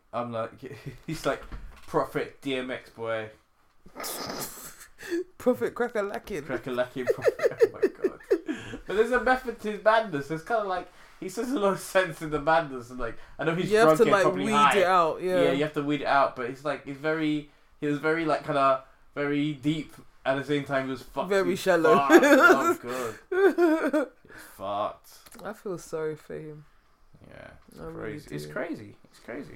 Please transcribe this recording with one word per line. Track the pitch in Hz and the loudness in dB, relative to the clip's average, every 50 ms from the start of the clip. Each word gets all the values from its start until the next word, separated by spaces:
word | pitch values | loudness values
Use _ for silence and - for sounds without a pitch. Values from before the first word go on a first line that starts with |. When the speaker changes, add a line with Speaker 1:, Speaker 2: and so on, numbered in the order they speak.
| _ _ - | _ _ -8
Speaker 1:
I'm | 117 120 120 | -8 -6 -6
like, | 117 113 113 - - - 135 - - - - 143 - | -6 -6 -6 -6 -10 -14 -16 -16 -14 -14 -14 -16 -16
<laughs> | - - - | -12 -10 -8
he's | 160 - - | -8 -4 -2
like, | 143 127 - - - - - - - - - - - | -4 -4 -4 -6 -12 -14 -14 -14 -14 -16 -16 -10 -4
"Prophet | - 156 131 - - 147 120 - - - | -2 -2 -2 -2 -4 -6 -6 -6 -8 -10
D | - 139 131 | -6 -4 -4
M | 127 127 127 | -4 -4 -6
X, | 123 113 - - | -8 -10 -12 -14
boy." | - 117 117 113 113 110 107 107 - _ _ _ _ _ _ _ _ _ - - - | -14 -10 -6 -6 -4 -4 -6 -8 -12 _ _ _ _ _ _ _ _ _ -20 -20 -14
Speaker 2:
<laughs> | - - - - - - - - - - - - - - - - - - - - - - - 349 339 370 - - - | -12 -10 -10 -8 -10 -10 -10 -10 -10 -10 -10 -12 -14 -18 -18 -18 -20 -20 -20 -20 -18 -10 -6 -6 -6 -6 -8 -10 -4
Prophet | - 247 247 - 233 175 - | 0 0 0 0 -2 -6 -4
crack-a-lackin'. | - 240 233 - 220 202 202 214 233 - - 202 151 135 | -4 -4 -4 -4 -4 -4 -4 -6 -8 -10 -8 -8 -8 -6
Speaker 1:
Crack-a-lackin' | - 127 117 - 131 123 123 127 - - 135 123 | -6 -8 -8 -6 -4 -4 -4 -4 -4 -4 -4 -2
prophet. | - - - - - - - 679 - - - 466 | -2 -2 0 0 -2 0 0 -2 -4 0 2 0
Oh | - - | 0 2
my | - - - - - - - | 0 -4 -4 -2 -2 -4 -4
God. | - - - - - 330 - - 262 214 - - - - - | -4 -6 -4 -2 -2 -2 -2 -4 -10 -8 -10 -12 -14 -12 -10
But | - 185 208 | -4 0 0
there's | 233 233 | 0 2
a | 247 240 214 | 0 0 2
method | 254 254 254 - 240 214 - | 2 0 0 -2 -6 -10 -8
to | - 214 | -8 -8
his | 208 190 - | -6 0 2
madness. | 214 220 226 220 202 160 139 139 - | 4 4 4 2 0 -4 -8 -6 -6
It's | 160 156 - | -8 -8 -4
kinda | - 240 220 202 | -4 -4 -2 -2
like, | 190 180 175 175 - - - - - - - | -2 -4 -6 -8 -10 -16 -20 -20 -20 -18 -14
he | - 185 | -14 -10
says | - 233 226 247 | -8 -6 -6 -4
a | 269 247 | -2 0
lot | 202 196 185 | 2 2 0
of | - | 0
sense | - - - 190 185 170 151 - | -2 0 2 2 2 0 -2 -8
in | 165 151 | -6 -4
the | 151 147 | -4 -2
madness, | 139 160 160 165 160 139 131 127 117 117 | 2 2 2 2 2 0 -6 -10 -12 -12
and, | 127 123 | -10 -8
like, | 123 113 - - - - - - | -8 -8 -8 -10 -14 -14 -10 -6
I | 135 | -2
know | 160 165 | -2 0
he's | 180 185 185 | 0 0 2
Speaker 2:
You | 214 214 | 4 6
have | 226 160 | 8 8
Speaker 1:
drunk | 160 156 | 8 8
Speaker 2:
to, | 151 | 6
Speaker 1:
and | - | 6
Speaker 2:
like, | 202 196 180 | 6 6 4
Speaker 1:
probably | - - 185 - | 4 2 0 0
Speaker 2:
weed | 220 | 2
Speaker 1:
high. | 214 - - - 208 202 | 4 4 6 6 6 4
Speaker 2:
it | 180 | 4
out, | 175 185 180 170 160 - - | 4 4 4 4 2 0 -2
yeah. | 165 185 185 180 175 | -2 0 2 2 4
Speaker 1:
Yeah, | - 139 | 2 2
you | 139 147 | 2 0
have | 151 - | -2 -2
to | 151 143 | -4 -2
weed | 143 147 139 | -2 -2 -2
it | - 107 | 0 2
out, | 139 139 135 - - | 4 4 4 2 0
but | 127 123 120 | -4 -6 -8
it's | 135 131 139 | -8 -6 -6
like, | 151 135 131 - | -6 -6 -6 -8
it's | 139 143 135 | -12 -10 -6
very, | 143 156 156 160 156 151 151 147 143 - _ _ _ _ _ _ | -2 -2 0 0 0 0 -2 -2 -4 -8 _ _ _ _ _ _
he | 151 147 | -4 -2
was | 147 143 | -2 0
very, | 151 156 160 165 165 | 0 0 0 0 0
like, | 156 143 - - | 0 0 0 -2
kinda, | 156 147 139 135 135 135 131 - - _ _ - - - | -2 0 2 4 4 4 2 -2 -8 _ _ -20 -12 -6
very | 143 143 143 147 147 147 151 151 | -4 -2 0 0 0 0 -2 -4
deep, | 127 120 147 160 156 139 - - - - - - _ - | -2 -2 -2 -2 -2 -4 -10 -14 -20 -20 -20 -18 _ -2
at | 131 135 | -2 -2
the | 139 135 | -2 -2
same | 147 147 143 139 | -2 -2 -2 -2
time | 143 139 135 131 | -2 -2 -2 -2
he | 131 | -2
was | 131 123 | -6 -8
fucked. | - - - 139 131 180 | -10 -8 -6 -6 -2 0
Speaker 2:
Very | 202 196 185 180 | 2 2 2 2
Speaker 1:
He's | 170 - | 0 0
Speaker 2:
shallow. | - 190 175 170 160 160 - - | 2 2 4 6 6 6 6 6
Speaker 1:
fucked. | - 277 311 349 262 | 8 8 8 8 10
Oh, | 294 285 262 330 349 - 262 311 339 339 - - 240 247 262 247 226 - - - | 8 8 8 8 8 8 6 4 0 0 -2 -4 -8 -6 -6 -6 -6 -8 -12 -10
Speaker 2:
<laughs> | - | -4
Speaker 1:
God. | 370 359 403 359 - - 349 330 311 320 302 277 - 302 262 - - _ _ | 0 4 4 4 4 4 4 4 4 2 0 0 0 0 -2 -2 -6 _ _
He's | - - - - - - - | -20 -20 -20 -20 -20 -16 -10
fucked. | 98 98 101 101 107 - - - _ - - - - - - - 175 | -8 -6 -4 -2 -4 -4 -6 -10 _ -20 -20 -20 -20 -20 -18 -14 -12
Speaker 2:
I | 190 220 | -12 -12
feel | - - 214 180 156 | -10 -10 -10 -10 -10
sorry | - - - 156 156 156 151 | -10 -10 -8 -6 -6 -6 -8
for | 151 - - 160 151 | -10 -12 -14 -14 -12
him. | 156 151 151 151 147 _ _ _ _ _ _ _ _ _ - - - - | -12 -14 -16 -18 -20 _ _ _ _ _ _ _ _ _ -20 -20 -20 -20
Speaker 1:
Yeah, | - - - - - - - - | -20 -20 -20 -20 -20 -20 -20 -20
it's | - - | -20 -16
Speaker 2:
I | - | -16
really | 80 80 160 - - - | -14 -12 -10 -10 -10 -10
Speaker 1:
crazy. | 151 - - - | -12 -12 -12 -12
It's | 147 147 | -12 -10
Speaker 2:
do. | 151 - | -10 -10
Speaker 1:
crazy. | - - 349 294 - 107 101 - - - _ | -8 -8 -8 -8 -10 -12 -16 -18 -20 -20 _
It's | - - | -20 -20
crazy. | - - 240 285 - - - | -16 -14 -12 -12 -12 -14 -12